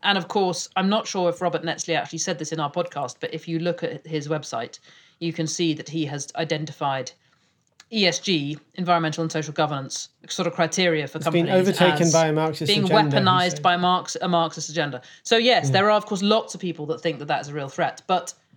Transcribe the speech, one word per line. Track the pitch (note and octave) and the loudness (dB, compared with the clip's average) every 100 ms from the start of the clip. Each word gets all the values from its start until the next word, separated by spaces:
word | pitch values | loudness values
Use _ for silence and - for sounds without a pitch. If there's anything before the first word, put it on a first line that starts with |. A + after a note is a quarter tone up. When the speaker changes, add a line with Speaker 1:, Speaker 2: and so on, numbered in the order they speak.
Speaker 1:
And | F#3+ G3+ | 0 0
of | E3+ | 0
course, | G#3 F#3 E3+ - - | 0 0 -2 -4 -2
I'm | F#3+ | 0
not | G#3+ A3 | 0 -2
sure | G3+ F3 | -2 0
if | E3+ | 0
Robert | F3+ F3+ | -2 -2
Netzley | E3 D#3 - D#3 | -4 -6 -4 -4
actually | - E3 | -4 -6
said | F3 D#3+ | -6 -4
this | D#3 | -6
in | D#3 | -4
our | D3 | -4
podcast, | C#3+ - - C3 - | -4 -6 -4 -8 -8
but | - | -8
if | D#3 - | -8 -6
you | E3 | -4
look | E3+ E3+ | -2 -4
at | D#3+ D3 D#3+ | -6 -8 -8
his | D#3 C#3+ | -8 -4
website, | D#3 C#3 A#2+ A#2 - _ - _ _ | -6 -4 -8 -8 -12 _ -20 _ _
you | E3 | -6
can | D#3+ D#3+ | -2 -4
see | - E3+ | 0 0
that | D3+ - | 0 -4
he | D#3 D3 | -4 -4
has | C#3+ C3+ - | -4 -8 -6
identified | D#3+ D#3 D3+ C#3 D3 C3+ B2+ - _ _ _ _ _ _ - | -4 -2 -4 -4 -2 -2 -6 -12 _ _ _ _ _ _ -8
E | A3+ F#3 | 2 2
S | - | 2
G, | - E3+ C#3+ D3+ _ - | 0 0 0 -6 _ -8
environmental | F3 F3 D#3+ D3+ | 2 2 2 -2
and | D#3+ | -2
social | D#3+ D3+ | -2 -4
governance, | D3+ D3+ C#3+ C3+ - - _ - | -2 0 0 -6 -10 -12 _ -14
sort | - F3+ | -4 -4
of | |
criteria | E3+ E3 E3 F3+ D#3+ C#3 | 0 -2 2 2 2 -2
for | D#3 | -4
Speaker 2:
It's | D3+ | 0
been | E3+ E3+ | 2 4
Speaker 1:
companies | F#3+ F#3 | 4 4
Speaker 2:
overtaken | F#3+ F3+ D3+ E3+ | 6 4 6 4
Speaker 1:
as | |
Speaker 2:
by | D#3+ D#3+ | 6 4
a | |
Marxist | D3+ D#3 D#3 D3+ | 2 0 0 0
Speaker 1:
being | G3+ G3 | 2 4
Speaker 2:
agenda, | - D#3 C#3+ | 4 6 4
he | F#3+ | 4
Speaker 1:
weaponized | F#3 F3+ | 4 2
Speaker 2:
said. | E3 | 2
Speaker 1:
by | E3 F3 | 2 2
Marx-, | F3+ F3+ - - | 4 2 0 -6
a | F#3 | 0
Marxist | F3 D#3 D#3 D#3 | 2 0 -4 -8
agenda. | D#3 D3 B2+ - - | -4 -4 -6 -14 -20
So | - A#3 | 0 2
yes, | A#3+ A3+ C#3+ | 4 4 4
Speaker 2:
Yeah. | |
Speaker 1:
there | C3+ G3+ | 2 4
are, | G#3 | 2
of | G3+ | 0
course, | G3+ | -2
lots | G3+ A3+ A3 F#3 | 2 2 0 -8
of | |
people | F#3 E3 D3+ | -6 -6 -6
that | D#3 | -4
think | E3+ D3 | -4 -6
that | D3 | -4
that | D3 | -4
is | C#3+ | -4
a | |
real | D3 C3+ | -8 -8
threat, | - D3+ - - | -2 -4 -4 -2
but | F#3 - - _ | -2 -2 -16 _